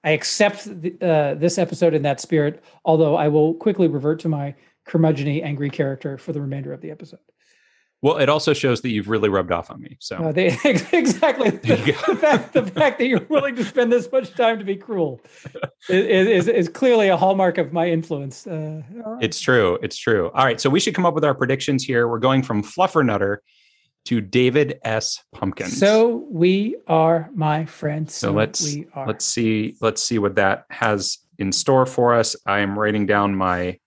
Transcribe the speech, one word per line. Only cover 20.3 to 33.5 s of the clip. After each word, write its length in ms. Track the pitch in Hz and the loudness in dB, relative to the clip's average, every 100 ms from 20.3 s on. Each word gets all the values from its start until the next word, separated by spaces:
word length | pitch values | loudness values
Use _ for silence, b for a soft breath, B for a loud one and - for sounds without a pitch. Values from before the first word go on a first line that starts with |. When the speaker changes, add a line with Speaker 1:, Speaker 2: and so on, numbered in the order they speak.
Speaker 2:
All 120 | 139 | 2
right. 140 | 131 113 | 0 2
So 100 | 139 | 2
we 100 | 160 | 2
should 160 | - | 0
come 100 | 185 | 0
up 80 | 175 | 0
with 100 | 151 | 2
our 100 | 151 | 0
predictions 480 | 135 127 135 - 135 | 0 0 0 0 -2
here. 240 | 135 120 117 | 0 0 0
We're 100 | 117 | 2
going 220 | 127 135 | 2 2
from 220 | 127 104 | 0 -4
Fluffernutter 760 | 101 - 185 170 127 104 101 101 _ _ _ _ _ _ | -4 0 2 2 2 2 0 -2 _ _ _ _ _ _
to 140 | - 120 | -4 -4
David 600 | 95 123 127 135 147 - | 0 2 4 2 0 -2
S. 400 | 117 110 - - _ | -4 -2 -4 -10 _
Pumpkins. 460 | - 98 - 92 131 | -6 -6 -6 -8 2
Speaker 1:
So 480 | 196 220 233 233 294 | 4 4 2 0 -8
we 480 | 180 180 196 214 359 - | 0 2 2 -2 -6 0
are, 420 | 160 160 165 160 | 2 4 2 -2
my 300 | 226 156 151 | -4 -2 -2
friends. 500 | 160 - 151 151 156 | -6 -8 -6 -6 -8
Speaker 2:
So 140 | - 104 | -6 -2
Speaker 1:
So 40 | |
Speaker 2:
let's, 300 | 101 110 - 151 | 0 0 -2 -6
Speaker 1:
we 140 | 147 - | -6 -10
are. 100 | 143 | -10
Speaker 2:
let's 200 | 131 104 | -8 -4
see, 500 | - - 113 110 110 - | -4 -2 0 0 -4 -2
let's 220 | 113 110 | -2 -2
see 160 | - 117 | -4 -2
what 200 | 101 95 | 0 2
that 280 | 98 101 _ | 2 0 _
has 480 | - 117 104 92 - _ - | -4 0 0 -4 -8 _ -6
in 140 | 98 | -4
store 340 | 95 - 131 | -2 2 4
for 300 | 127 127 120 | 2 2 2
us. 200 | 117 110 - - | 4 0 -4 -2
I 140 | 101 | -2
am 180 | 98 101 | -2 -2
writing 260 | 107 107 | -2 0
down 300 | 98 104 101 | 0 2 2
my 420 | 98 92 | 0 -2